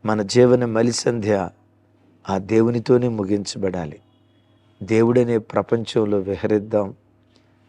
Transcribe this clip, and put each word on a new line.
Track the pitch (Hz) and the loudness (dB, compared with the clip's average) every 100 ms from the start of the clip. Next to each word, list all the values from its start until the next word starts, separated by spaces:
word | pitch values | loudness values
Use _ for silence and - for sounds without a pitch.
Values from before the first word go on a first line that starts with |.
మన | 107 107 | -2 -2
జీవన | 98 123 123 127 | 0 4 6 4
మలి | 120 110 120 | 2 0 0
సంధ్య | 117 127 120 107 101 87 _ _ _ _ _ _ _ - | 0 -4 -2 0 0 -2 _ _ _ _ _ _ _ -6
ఆ | 98 | -6
దేవునితోనే | 98 113 117 120 110 123 123 | 0 2 2 0 2 2 2
ముగించబడాలి. | 110 95 104 98 - 95 90 78 - _ _ _ _ _ _ _ _ | -4 -2 -2 -4 -6 -6 -4 -8 -12 _ _ _ _ _ _ _ _
దేవుడనే | 98 113 117 123 120 113 | 0 2 4 4 2 -2
ప్రపంచంలో | 107 104 98 117 107 120 104 104 | -2 -4 -2 -4 -2 -2 0 -2
విహరిద్దాం. | 95 95 110 107 107 104 98 - _ _ _ _ _ _ | -2 -4 0 -2 0 -2 -2 -10 _ _ _ _ _ _